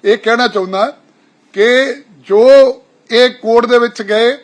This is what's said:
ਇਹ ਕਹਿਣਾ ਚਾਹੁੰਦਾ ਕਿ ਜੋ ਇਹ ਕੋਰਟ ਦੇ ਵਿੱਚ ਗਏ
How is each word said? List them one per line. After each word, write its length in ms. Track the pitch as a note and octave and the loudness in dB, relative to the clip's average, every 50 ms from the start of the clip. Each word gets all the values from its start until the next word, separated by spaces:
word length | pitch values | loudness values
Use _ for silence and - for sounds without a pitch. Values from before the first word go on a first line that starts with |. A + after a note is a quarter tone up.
| - | 0
ਇਹ 120 | G3+ A3 | -2 -2
ਕਹਿਣਾ 300 | G#3 - A3 A#3 A#3+ B3 | -2 -2 -4 -2 -2 -2
ਚਾਹੁੰਦਾ 500 | A#3 - G#3 F#3 F#3 F#3+ F#3+ G#3 C4+ D4 _ _ _ _ _ _ _ _ _ _ _ _ | -4 -4 -6 -8 -6 -4 -4 -4 -6 -6 _ _ _ _ _ _ _ _ _ _ _ _
ਕਿ 400 | F#3+ G#3 A#3 B3 B3+ C4+ C#4 - C#4+ - _ F#3+ _ | -2 0 0 0 0 -2 -4 -8 -12 -16 _ _ _
ਜੋ 300 | _ - G3 G#3 A3+ B3+ C4+ C#4 C4+ C4 C4 - _ _ _ _ _ _ | _ -2 0 2 4 6 6 6 6 4 0 -6 _ _ _ _ _ _
ਇਹ 180 | A3+ A#3 B3 B3 | 0 0 0 0
ਕੋਰਟ 360 | - - - A3 A3+ A#3 A#3 | -2 -6 -6 0 0 0 0
ਦੇ 140 | A#3 B3 A#3+ | 2 0 0
ਵਿੱਚ 220 | A#3 A#3 - - | 0 -2 -8 -10
ਗਏ 360 | G#3+ G3 G#3 G#3+ A#3 A#3+ C4+ C#4 | -8 -4 -2 -2 -2 -2 -4 -6